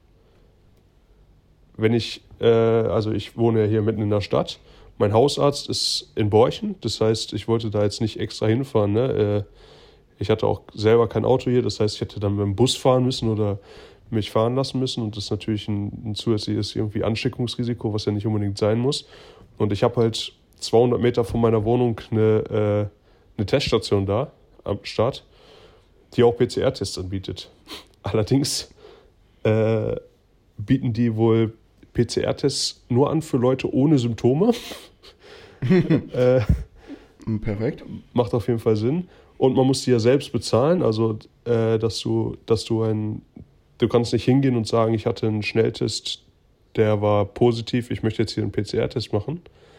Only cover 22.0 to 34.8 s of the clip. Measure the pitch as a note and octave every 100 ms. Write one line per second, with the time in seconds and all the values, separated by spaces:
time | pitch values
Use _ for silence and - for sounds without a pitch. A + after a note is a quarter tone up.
22 | - A2 A2 G#2+ - A2 G#2 G#2 G2+ -
23 | _ _ _ - G2+ C3+ - A2 - G2+
24 | G2 G#2 D3+ - _ - - G2+ - -
25 | A2+ - - _ - - - _ _ _
26 | _ - A#2 A#2+ A#2+ G2 F#2 - F#2+ -
27 | F#2 F#2+ - - - _ - - - _
28 | - A2 G#2+ C3+ C#3+ - - - - -
29 | _ _ _ _ A#2 A2 A2 A2+ G#2+ -
30 | - _ _ _ _ - G#2 C3+ C3 A#2
31 | A#2+ A2 A2+ A2+ A2+ - _ _ _ -
32 | A2 - - - C#3 - - - - B2
33 | C#3+ D#3+ D3+ C3+ B2 C3 - - D3 D3
34 | A#2 A2+ A#2+ C#3 A3+ A#3 - -